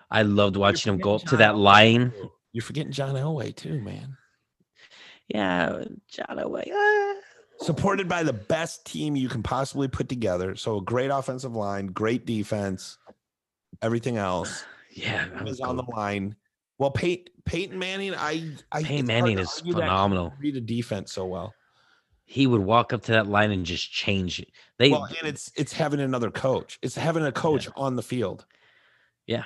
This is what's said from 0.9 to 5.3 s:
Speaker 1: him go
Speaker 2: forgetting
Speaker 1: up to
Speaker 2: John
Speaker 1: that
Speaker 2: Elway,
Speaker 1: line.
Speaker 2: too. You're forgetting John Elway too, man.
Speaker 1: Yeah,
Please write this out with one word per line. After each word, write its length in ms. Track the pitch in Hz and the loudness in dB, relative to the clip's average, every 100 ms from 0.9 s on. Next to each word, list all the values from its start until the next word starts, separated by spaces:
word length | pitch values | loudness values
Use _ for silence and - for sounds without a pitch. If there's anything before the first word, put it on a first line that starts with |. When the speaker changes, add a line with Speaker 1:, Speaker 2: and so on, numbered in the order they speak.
Speaker 1:
him 60 | 95 | 0
go 180 | 98 107 | 2 0
Speaker 2:
forgetting 80 | - | 4
Speaker 1:
up 20 | |
to 60 | 117 | 8
Speaker 2:
John 20 | |
Speaker 1:
that 160 | 107 107 | 8 8
Speaker 2:
Elway, 80 | |
Speaker 1:
line. 480 | 101 104 110 117 123 | 10 10 10 8 4
Speaker 2:
too. 200 | 107 92 - _ | -2 -12 -16 _
You're 80 | 117 | -10
forgetting 280 | - 143 - | -8 -6 -6
John 220 | 139 135 135 | -6 -4 -4
Elway 380 | 147 156 110 - | -2 -4 -6 -8
too, 260 | 160 156 | -8 -6
man. 360 | 101 98 127 135 _ _ _ _ _ _ - - - - | -6 -10 -12 -16 _ _ _ _ _ _ -20 -20 -20 -20
Speaker 1:
Yeah, 560 | - | -8